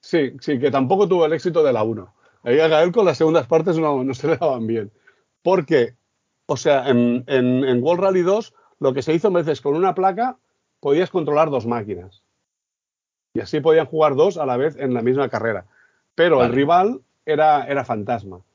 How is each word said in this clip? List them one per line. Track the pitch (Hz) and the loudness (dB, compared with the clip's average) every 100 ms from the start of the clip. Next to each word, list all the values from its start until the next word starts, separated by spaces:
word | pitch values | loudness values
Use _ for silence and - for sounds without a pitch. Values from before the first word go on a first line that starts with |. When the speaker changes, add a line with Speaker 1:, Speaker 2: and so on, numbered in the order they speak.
Speaker 1:
Sí, | - 175 135 135 | -2 -2 -2 -6
sí, | - 139 | -4 -2
que | 135 | 0
tampoco | 135 131 190 202 | 0 0 2 2
tuvo | 180 156 | 2 0
el | |
éxito | 160 185 165 | 0 -2 0
de | 147 | 0
la | 117 | 0
uno. | 110 110 92 _ _ _ | -2 -4 -10 _ _ _
Ahí | 123 135 | 0 2
a | 160 | 4
Gael | 156 170 | 4 2
con | 175 | 2
las | 196 135 | 2 2
segundas | 160 160 127 | 2 2 2
partes | 160 165 160 | 0 2 0
no, | 156 139 | 0 -2
no | 131 | -4
se | 127 147 | -4 -2
le | 160 | 0
daban | 165 127 110 | 0 -2 -4
bien. | 113 101 _ _ _ _ _ | -4 -6 _ _ _ _ _
Porque, | - 185 151 156 117 - _ _ _ _ _ | 0 0 2 2 2 -4 _ _ _ _ _
o | 147 | -4
sea, | - 143 131 | 2 0 2
en, | 120 120 120 123 | 2 2 -2 -2
en, | 135 123 127 | 0 0 0
en | 135 123 | 0 0
World | 131 175 | 0 0
Rally | 190 190 | 0 0
dos, | 175 202 220 _ _ _ | 0 -2 -4 _ _ _
lo | 139 | -2
que | 131 | -2
se | 127 | -2
hizo | 165 214 | 0 0
en | |
veces | 175 156 147 | 0 -2 -4
con | 147 | -2
una | 151 190 185 | 0 0 0
placa, | 190 190 247 247 _ _ _ _ | -2 -2 -6 -6 _ _ _ _
podías | 143 143 180 | -2 0 0
controlar | 175 147 147 160 | -2 -2 0 2
dos | 135 110 | 0 -4
máquinas. | 120 104 92 92 _ _ _ _ _ _ _ _ _ _ _ _ | -6 -6 -12 -12 _ _ _ _ _ _ _ _ _ _ _ _
Y | - | -10
así | 104 151 | -6 -2
podían | 147 160 156 | 2 2 2
jugar | 160 151 | 0 0
dos | 135 170 170 | 2 0 0
a | 139 | -4
la | 123 | -2
vez | 147 143 | -2 -4
en | 139 | -4
la | 123 | -2
misma | 117 131 131 | 0 0 -2
carrera. | 110 110 101 - _ _ _ _ | -2 -4 -6 -10 _ _ _ _
Pero | - 170 143 | -2 2 4
el | 120 | 2
Speaker 2:
Vale. | |
Speaker 1:
rival | 123 139 175 202 254 _ _ | 2 2 2 2 -2 _ _
era, | - 151 156 147 127 | -4 0 2 2 0
era | 143 | -6
fantasma. | 123 110 101 117 98 90 _ | -4 -6 -4 -6 -8 -18 _